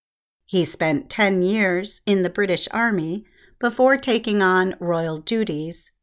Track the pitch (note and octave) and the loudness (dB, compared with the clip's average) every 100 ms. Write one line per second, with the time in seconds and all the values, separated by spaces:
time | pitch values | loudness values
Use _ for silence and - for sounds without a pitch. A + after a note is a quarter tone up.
0 | _ _ _ _ _ F#3+ D#3+ - D#3+ D3 | _ _ _ _ _ 0 0 0 0 0
1 | - - G3+ F#3+ F3+ G#3+ G3 F3 G3+ - | -2 -2 0 2 2 2 0 0 -4 -6
2 | - G3 F3+ F3+ G3 E3+ - G#3+ A#3 G3+ | 0 2 0 0 0 -2 -2 -2 0 0
3 | D#3 F#3+ - _ _ _ A#3+ A3+ B3+ C4+ | -2 -6 -10 _ _ _ -4 2 4 4
4 | C4+ A#3 A3+ G#3 F#3+ F#3 F#3 - F3 E3+ | 2 0 0 2 4 4 2 -2 -2 -2
5 | E3 D#3 D#3+ A3+ A3 D3+ D#3 F3 - _ | -2 -6 -4 -2 -2 -4 -8 -10 -16 _